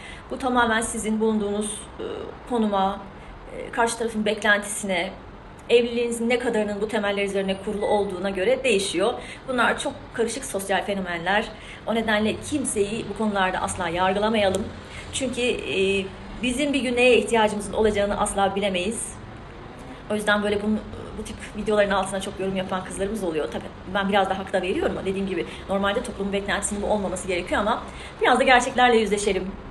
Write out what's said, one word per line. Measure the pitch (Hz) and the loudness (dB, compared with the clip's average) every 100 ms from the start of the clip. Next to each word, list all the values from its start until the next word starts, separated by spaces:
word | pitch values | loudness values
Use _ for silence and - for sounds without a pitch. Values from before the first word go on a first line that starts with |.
| - - - | -16 -14 -12
Bu | 247 | -4
tamamen | 262 247 233 220 | 0 4 4 2
sizin | 233 226 208 220 | 0 -4 -2 2
bulunduğunuz, | 220 214 202 208 214 - - - | 2 2 0 -2 -4 -6 -12 -10
e, | 98 101 - - - | -8 -8 -10 -12 -4
konuma, | 240 214 196 196 202 - - - - - - | 0 2 2 2 0 -10 -16 -16 -16 -14 -12
e, | - | -8
karşı | - 233 - | 0 0 2
tarafın | 226 220 208 | -4 0 0
beklentisine, | 208 220 202 - - 196 180 190 - - - - - - | 0 2 2 2 -6 -2 -2 -2 -8 -16 -18 -18 -14 4
evliliğinizin | 240 233 233 240 226 233 | 4 4 0 -2 0 0
ne | 247 | 2
kadarının | 247 214 208 202 | 2 0 0 -2
bu | 214 | -2
temeller | 226 202 202 | 0 0 0
üzerine | 202 196 196 190 214 | 0 0 -2 -2 -4
kurulu | 202 208 | -2 2
olduğuna | 208 196 180 196 | 2 2 -2 -2
göre | 185 196 262 | 0 2 2
değişiyor. | 262 196 - 165 214 254 - - - | 4 2 2 2 0 0 -8 -14 -4
Bunlar | 254 208 220 | 2 2 2
çok | 285 - - | -4 -8 -10
karışık | - 226 269 - | -2 -2 -2 -4
sosyal | 196 190 185 | -6 0 -2
fenomenler. | 180 196 180 170 175 208 214 - - - - | 0 -2 -2 -4 2 0 0 -10 -14 -10 -2
O | 226 | 0
nedenle | 226 214 214 - - | 2 2 2 -2 -2
kimseyi | 294 240 214 196 226 - | -2 -2 0 0 -2 -6
bu | 196 | -2
konularda | 220 202 185 180 | 0 2 0 0
asla | 190 - 170 | -4 -4 -2
yargılamayalım. | 175 185 202 214 226 196 190 - - - - - | 2 2 2 2 4 2 2 -4 -8 -14 -14 -8
Çünkü, | - 262 240 | -4 -4 0
e, | 247 - - 190 196 196 190 - - - | 0 0 -2 0 2 2 -2 -10 -12 -4
bizim | 247 247 294 | -2 0 0
bir | 277 | 0
gün | 247 247 | 0 4
neye | 247 220 | 6 6
ihtiyacımızın | 208 226 214 202 - | 6 6 6 2 -2
olacağını | - 220 196 202 - | 2 2 4 2 2
asla | 208 208 196 196 | 0 4 2 2
bilemeyiz. | 202 185 185 240 - - - - - - - - - - - | 0 0 -2 -4 -8 -10 -14 -14 -16 -16 -16 -14 -14 -14 -4
O | 214 | -2
yüzden | 214 208 | 2 2
böyle | 202 208 | 2 0
bunun, | 208 214 - - - - | 0 -2 -2 -12 -10 -10
bu | |
tip | - - - 208 | -10 -10 -12 -6
videoların | 208 208 202 | 0 4 4
altına | 196 190 196 | 4 0 -4
çok | 196 - | -6 -4
yorum | 190 190 | -2 -2
yapan | 185 190 | -2 -4
kızlarımız | 185 - 196 220 | -4 -4 -4 -2
oluyor. | 180 156 - | -2 -2 -2
Tabii | 208 - - - | -6 -10 -14 -6
ben | 196 196 | -2 2
biraz | 202 190 | 2 2
da | 190 | 0
hak | 190 | 0
da | 190 | 0
veriyorum. | 180 294 359 156 190 | 0 0 0 -2 -2
Dediğim | 190 190 | -2 -2
gibi | 175 - - - | -2 -4 -8 -4
normalde | 196 196 220 | 0 2 0
toplumun | 247 - 196 | -4 -4 -2
beklentisinin | 196 202 185 - 208 | -2 0 -2 -2 -2
bu | - | 0
olmaması | 214 185 185 190 | 0 0 -4 -2
gerekiyor | 180 - 269 | -2 0 0
ama | 208 240 - - - - | 2 0 -4 -12 -14 0
biraz | 403 240 | 4 6
da | |
gerçeklerle | 262 247 254 247 247 226 | 8 8 6 4 6 6
yüzleşelim | 208 208 208 185 185 - - | 4 2 2 0 -2 -8 -10